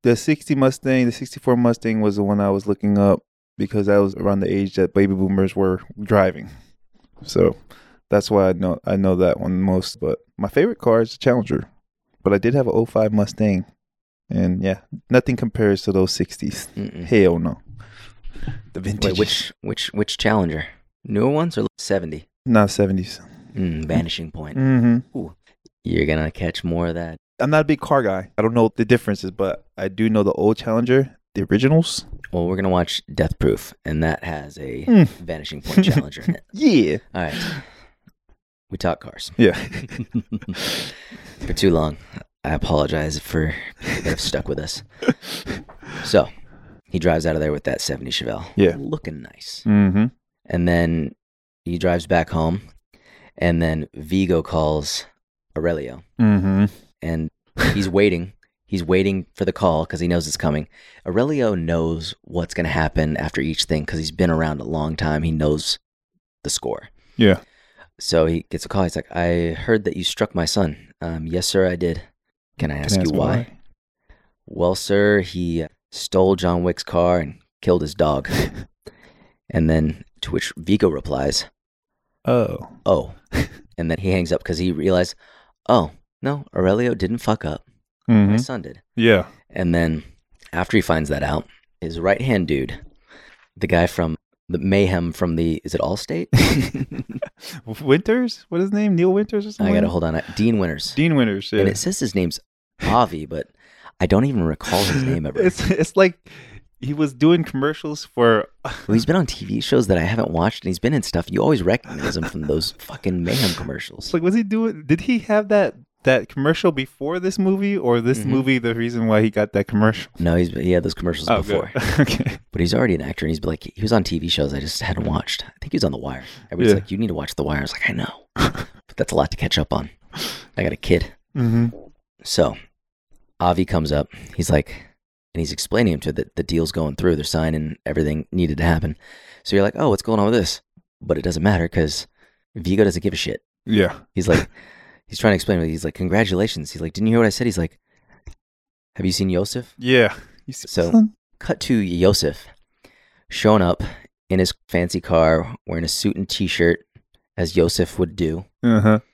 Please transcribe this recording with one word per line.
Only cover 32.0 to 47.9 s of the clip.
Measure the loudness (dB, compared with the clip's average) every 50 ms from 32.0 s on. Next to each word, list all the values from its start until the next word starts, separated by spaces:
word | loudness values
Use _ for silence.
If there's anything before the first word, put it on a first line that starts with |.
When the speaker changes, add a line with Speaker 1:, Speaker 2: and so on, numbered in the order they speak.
| -10 -12 -16 -16 -12 -6
Speaker 2:
Well, | -4 -2 -2
we're | -2 -2
gonna | -2 0 2
watch | 2 2 2 0 -4 -8 _ -8
Death | -2 -2 -2 -2 0 0
Proof, | 2 2 2 0 -4 -14 -20 _ _
and | -6 -2 0
that | 0 0 0 -2 -6
has | -8 -8 -8 -10 -14 -16 -14
a | -12 -12 -10 -8 2
Speaker 1:
Mm. | 6 8 8 8 6
Speaker 2:
vanishing | 2 -10 -10 -10 -10 -10 -10 -12 -14 -12
point | -10 2 2 4 4
Challenger | 6 2 2 0 -2 -12 -6
in | -4 -4 -4
it. | -4 -8 _
Speaker 1:
<laughs> |
Yeah. | -6 2 2 4 6 6 4 4 0 -4 -6 _ -6
Speaker 2:
All | -6
right. | -6 -4 -6 -6 -8 -8 -10 -12 -14 -18 -20 -20 -20 _ _ _ _ -20 _ _ _ _ _ _ _ _ _ _ _ _
We | -12 -4
talk | -2 -2 -4 -4
cars. | -8 -20 -16 -16 -16 -10 2
Speaker 1:
Yeah. | 4 4 4 4
Speaker 2:
<laughs> | 2 -6 -10 -10 -12 -12 -12 -10 -12 -12 _ -6 -6 -6 _ -10 -10 -8 -10 -10 -8 -8 -8 -6 -8 -10 -12 -14 -18 -20 -20 -20 -20 -20 -20 -16 -12 -6
For | -6
too | -2 2 2 2
long. | 4 2 0 -2 -4 -8 -16 -20 -20 -20 -20 _ _ _ -6
I | -4 -4
apologize | -4 -2 0 0 0 0 0 -2 -2 -4 -4 -6 -8
for | -10 -4 -2 -2 -2 -2 -4 -6 -12 -16 -18 _
people | -8 -6 -6 -4
that | -4 -4
have | -4 -4
stuck | -4 -4 -4 -6 -4 -6
with | -6 -6
us. | -6 -8 -10 -12 -14 -18 _ -6 -4 -4 -4 -4 -8 -14 -14 -12 -10 -10 -12 -12 -12 -18 -20 -20 -20 -16 -14 -12 -6
So, | 2 2 2 2 2 -6 -20 -20 -20 -20 -20 -20 -20 -20 -20 _
he | _ -6 0
drives | 0 2 0 2 0
out | 0 0
of | 0
there | 0 -2
with | -2 -2 -4
that | -4 -4 -4
seventy | -4 -6